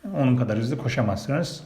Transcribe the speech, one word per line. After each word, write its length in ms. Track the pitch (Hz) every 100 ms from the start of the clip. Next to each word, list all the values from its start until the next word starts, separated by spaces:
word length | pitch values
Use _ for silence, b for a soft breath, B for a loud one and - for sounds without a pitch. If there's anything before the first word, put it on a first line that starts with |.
| - 156
onun 220 | 131 123
kadar 200 | 113 107
hızlı 200 | 117 139
koşamazsınız. 840 | 127 135 107 95 - 143 175 -